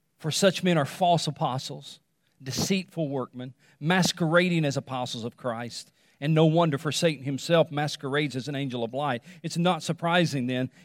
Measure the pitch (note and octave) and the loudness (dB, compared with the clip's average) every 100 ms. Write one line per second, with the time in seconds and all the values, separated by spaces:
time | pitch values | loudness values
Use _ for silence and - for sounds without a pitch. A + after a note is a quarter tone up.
0 | _ _ D#3+ - G3 - F3+ E3 C3+ - | _ _ -6 2 2 4 2 2 0 0
1 | F3+ E3 - C3+ D3+ C3 - C#3+ C#3 - | 2 4 2 -4 -2 -4 -6 -14 -16 -20
2 | _ _ _ _ C3+ A#2+ D#3+ F#3+ F3 E3 | _ _ _ _ -10 -4 -2 -2 -2 -6
3 | D3+ C#3 B2 B2 B2+ - _ _ D3 F#3 | -4 -4 -6 -8 -14 -14 _ _ 2 4
4 | F3+ - E3+ E3+ F3+ E3+ D3 C3+ - B2+ | 4 2 2 4 4 2 2 -2 -6 -6
5 | B2 A#2+ A2+ - B2+ A2+ A#2+ - - _ | -6 -6 -8 -8 -8 -6 -8 -12 -18 _
6 | _ _ C#3+ D#3 D#3+ D#3+ E3 C#3 D3+ - | _ _ 0 4 6 6 2 2 -2 0
7 | E3+ D3 C3 C3+ - E3+ D3+ C#3+ D3 - | 0 0 -6 -6 2 2 2 0 -4 -6
8 | C#3 C#3 D3 B2+ C3+ C#3 C#3 B2 A2+ C3 | -4 -2 -2 -4 -6 -4 -4 -4 -4 -4
9 | C#3+ A#2+ - F#3 E3 E3 F3 E3 - E3 | -2 -4 -6 -12 -8 -2 0 0 -2 -4
10 | E3+ F3+ E3 C#3 B2 B2+ B2+ _ | 2 2 2 0 -2 -2 -4 _